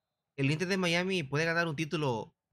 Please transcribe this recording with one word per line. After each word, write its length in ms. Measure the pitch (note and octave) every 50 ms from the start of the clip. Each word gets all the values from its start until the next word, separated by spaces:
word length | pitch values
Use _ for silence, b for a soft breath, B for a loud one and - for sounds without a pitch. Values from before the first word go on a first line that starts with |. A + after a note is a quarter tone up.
| _ _ _ _ _ _ _
¿el 140 | - C#3 C3+
Inter 180 | D3+ D#3 F#3 F3
de 100 | G3 F#3
Miami 440 | F#3 F3 E3 F3 F3+ F#3+ G3 F3+ D3+
puede 220 | C3 C3+ D3 E3
ganar 240 | E3 E3 E3+ E3+ E3
un 80 | D3+
título 580 | C3+ D#3+ D3 F3 D#3+ D3+ C3+ A#2+ A2 - - _ _ _ _